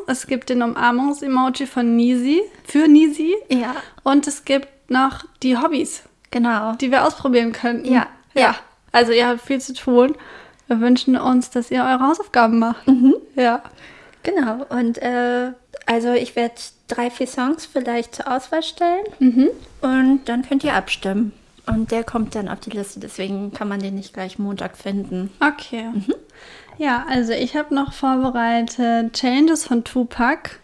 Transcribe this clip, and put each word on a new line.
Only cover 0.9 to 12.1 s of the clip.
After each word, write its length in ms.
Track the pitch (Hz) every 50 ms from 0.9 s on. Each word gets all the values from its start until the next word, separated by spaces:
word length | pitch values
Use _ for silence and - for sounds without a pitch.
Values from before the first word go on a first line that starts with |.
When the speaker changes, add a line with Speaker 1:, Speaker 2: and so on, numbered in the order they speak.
| 240 247 269 285 285 285 302 269 262 254 262 262 254 - 277
Speaker 1:
von 300 | 254 - 254 240 233 233
Nisi, 440 | 233 233 247 254 247 240 262 302 349 427 403 - - -
für 240 | - - 285 311 311
Nisi. 460 | 294 302 320 311 294 - 311 330 381 427 - -
Speaker 2:
Ja. 240 | 262 247 233 247 247 - - - - - -
Speaker 1:
Und 220 | 269 277 285 285
es 200 | 294 285 - -
gibt 220 | - 269 277 277 - _ _ _ -
noch 320 | 240 262 269 269 - - - - _ - -
die 160 | 254 254 233
Hobbys, 440 | 285 330 320 254 - - - - - _ _ _ _ -
Speaker 2:
Genau. 420 | - 247 233 240 226 208 214 220 226
Speaker 1:
die 140 | - 269 254
wir 160 | 262 262 -
ausprobieren 460 | 311 - - - 269 247 240 240 233 226
könnten. 400 | - - 240 240 233 - 254 254
Speaker 2:
Ja. 140 | 247 - - - - _ _ -
Speaker 1:
Ja. 80 | 277
Speaker 2:
Ja. 140 | 254 - 233 - - - _ _ _ _
Speaker 1:
Also 220 | - 240 240 233 233
ihr 160 | 233 240 240
habt 140 | 240 240 -
viel 180 | - 277 262
zu 140 | 262 - 254
tun. 400 | - - 262 247 240 247 277 302 - - - - - - - - _ _
Wir 140 | - 240 220
wünschen 360 | 226 247 247 254 - 269 254
uns, 320 | - - 254 254 254 247 -
dass 220 | - 254 233 -
ihr 100 | - 254 247
eure 180 | 262 254 254 262
Hausaufgaben 500 | 277